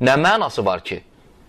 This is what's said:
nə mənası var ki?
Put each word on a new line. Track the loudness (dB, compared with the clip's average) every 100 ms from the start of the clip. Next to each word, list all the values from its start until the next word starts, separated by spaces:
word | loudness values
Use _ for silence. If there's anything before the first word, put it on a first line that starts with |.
nə | 2 4
mənası | 2 2 -2 -2
var | -2 -2
ki? | -6 -12 -14 _ _ _